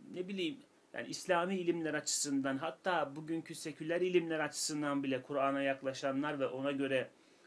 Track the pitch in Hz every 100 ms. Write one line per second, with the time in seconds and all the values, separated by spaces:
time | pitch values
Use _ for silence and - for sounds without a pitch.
0 | - 175 180 190 165 135 - _ _ -
1 | 117 156 - 170 180 190 170 170 156 147
2 | 147 - 147 139 135 135 165 - 190 175
3 | 139 143 156 165 156 156 160 147 160 170
4 | 185 180 165 156 147 - - 151 147 139
5 | 135 131 131 143 139 139 139 135 135 131
6 | 139 135 151 147 131 131 139 135 135 131
7 | 120 - - -